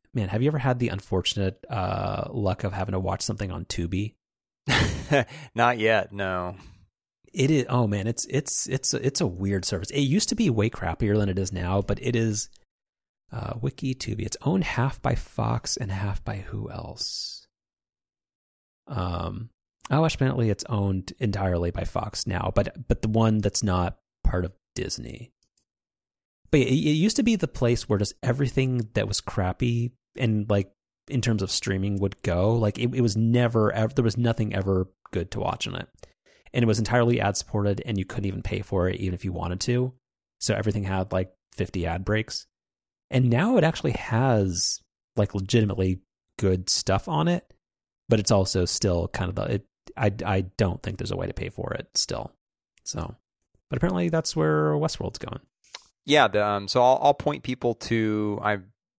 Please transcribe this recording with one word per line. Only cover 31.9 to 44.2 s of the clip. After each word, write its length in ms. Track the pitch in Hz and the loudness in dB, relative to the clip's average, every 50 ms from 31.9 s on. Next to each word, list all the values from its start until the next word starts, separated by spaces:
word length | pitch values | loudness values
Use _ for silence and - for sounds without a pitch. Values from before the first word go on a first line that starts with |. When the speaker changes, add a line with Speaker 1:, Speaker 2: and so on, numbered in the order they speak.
| 101 | 0
Speaker 1:
would 260 | 98 98 98 - _ - | 0 -2 -2 -4 _ -4
go. 320 | - 85 87 95 107 117 | -2 0 2 2 2 2
Like, 240 | 117 110 104 - - | 4 2 0 0 0
it, 160 | 120 123 131 | -2 -2 2
it 60 | 131 | 2
was 160 | 120 110 101 | 2 2 2
never 560 | 113 113 113 120 123 123 117 120 113 107 104 - | 2 2 4 4 4 4 4 4 4 4 4 2
ev-, 240 | 110 110 110 - | 2 0 0 2
there 80 | 135 117 | 2 2
was 120 | 110 101 | 2 2
nothing 380 | 120 120 117 113 - 110 101 - | 2 0 0 2 0 -2 -2 0
ever 340 | 98 92 98 95 92 92 - _ _ _ - | -2 0 2 2 2 2 -2 _ _ _ -8
good 220 | - 87 87 - - | -6 -6 -4 -4 -4
to 80 | 110 | -4
watch 260 | 95 87 - - - | -2 -2 -2 -4 -6
on 80 | - 92 | -6 -6
it. 140 | 85 - _ _ - - _ _ _ _ _ _ _ _ - - | -8 -10 _ _ -20 -20 _ _ _ _ _ _ _ _ -4 0
And 80 | 123 120 | 2 4
it 40 | |
was 120 | 113 104 110 | 4 4 2
entirely 400 | 107 - 123 123 117 120 123 117 | 2 2 4 4 4 4 4 2
ad 200 | 98 101 101 - | 2 0 -2 -2
supported, 420 | - - - 104 101 104 98 - - | -6 -4 -4 0 0 0 0 -2 -2
and 100 | - 110 | -4 -2
you 80 | 95 92 | -4 -4
couldn't 220 | - - - 98 | -4 -6 -4 -4
even 160 | 98 98 95 - | -4 -4 -4 -4
pay 180 | - - 98 | -4 -4 -4
for 260 | 101 - 101 92 90 | -4 -2 0 0 2
it, 140 | 92 92 92 | 0 0 -2
even 140 | 98 92 90 | -4 -4 -4
if 100 | 90 - | -4 -4
you 80 | 95 90 | -6 -6
wanted 260 | 85 82 87 90 90 - | -4 -4 -4 -4 -4 -2
to. 320 | 123 120 123 127 127 - _ _ _ _ _ _ _ _ _ | 0 0 0 0 -2 -4 _ _ _ _ _ _ _ _ _
So 160 | - - 104 | -2 -2 0
everything 300 | 104 101 107 101 104 98 | 0 2 0 0 0 -2
had, 260 | 95 95 95 92 - | -2 -2 -2 -2 0
like, 220 | - 92 92 - _ _ _ _ - | 0 -2 -2 -2 _ _ _ _ -6
fifty 320 | - 92 - - 92 82 | -6 -6 -4 -2 -4 -2
ad 180 | 82 82 90 92 | -2 -2 -4 -2
breaks. 420 | 104 107 107 110 - - - - _ _ _ _ _ _ _ _ _ _ _ _ _ | 0 0 0 -2 -4 -8 -12 -12 _ _ _ _ _ _ _ _ _ _ _ _ _
And 200 | 135 127 127 120 | 2 2 4 4
now 260 | 117 123 180 226 262 | 4 4 4 4 4
it 80 | 208 156 | 4 4
actually 280 | 165 - - - - - | 4 2 0 -2 -2 -2
has, 880 | - - - 117 113 | -2 -4 0 0 2